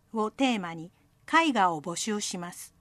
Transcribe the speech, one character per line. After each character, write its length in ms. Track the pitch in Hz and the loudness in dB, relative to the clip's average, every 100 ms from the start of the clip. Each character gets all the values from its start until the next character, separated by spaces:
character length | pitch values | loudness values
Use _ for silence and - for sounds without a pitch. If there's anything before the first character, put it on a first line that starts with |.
| _ | _
を 200 | 226 214 | -4 -2
テ 240 | - 269 226 | 0 0 0
ー 40 | |
マ 140 | 175 | -4
に 160 | 165 165 _ _ _ - | -10 -14 _ _ _ 0
絵 200 | 320 330 | 4 4
画 200 | 226 185 | 4 4
を 80 | 160 | 2
募 140 | 156 | -4
集 260 | 170 - 208 | -4 -2 -2
し 180 | - 180 | -4 -6
ま 140 | 175 | -8
す。 220 | - - _ | -12 -18 _